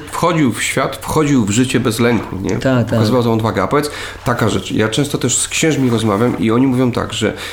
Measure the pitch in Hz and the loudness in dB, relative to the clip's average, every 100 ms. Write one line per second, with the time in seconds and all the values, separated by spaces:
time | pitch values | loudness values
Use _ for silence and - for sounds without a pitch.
0 | - - 170 160 127 101 - - - - | -4 -2 0 2 2 0 -4 -2 -2 -4
1 | - 156 147 135 101 107 127 120 113 110 | -4 0 2 2 2 2 2 2 0 2
2 | 117 107 - 92 92 117 135 127 107 113 | 2 2 -2 -6 -4 -2 0 2 2 2
3 | 107 123 117 113 110 98 92 147 147 - | 2 2 2 0 0 0 0 0 -2 -6
4 | - - 131 117 110 101 - - 110 - | -12 -6 -4 0 0 -2 -2 0 0 0
5 | 131 135 123 - - - 160 135 127 113 | -2 -2 -2 -2 -2 0 0 2 2 2
6 | 110 101 123 - 110 120 135 123 127 98 | 2 2 2 2 2 2 2 2 0 0
7 | 90 - 104 - - | -4 -2 -2 -4 -10